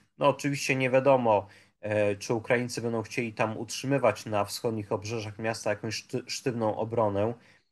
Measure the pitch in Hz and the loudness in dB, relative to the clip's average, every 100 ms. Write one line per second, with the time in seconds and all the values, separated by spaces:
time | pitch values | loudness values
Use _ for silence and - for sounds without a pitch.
0 | _ - 139 135 143 139 - 131 131 131 | _ 0 2 2 -2 -2 0 0 4 4
1 | 135 131 117 104 98 - _ _ 107 107 | 6 6 6 2 2 -18 _ _ -2 2
2 | 104 101 - 117 - 123 120 - 117 113 | 2 0 -2 -4 2 0 0 -4 -2 -4
3 | 110 - 117 110 110 104 117 - 131 139 | -4 -4 -4 -2 -2 -2 -8 -6 0 4
4 | 120 101 113 104 101 - 120 110 101 107 | 4 2 -2 -2 -2 -2 -4 -4 -4 -4
5 | 104 117 107 101 113 113 113 101 113 107 | -4 -6 -8 -6 -4 -2 -4 -4 -4 -8
6 | - 123 - - 135 117 107 - 110 117 | -6 -8 -6 -6 -4 0 -2 -2 -2 0
7 | 107 98 110 120 - _ _ | 2 2 -2 -4 -14 _ _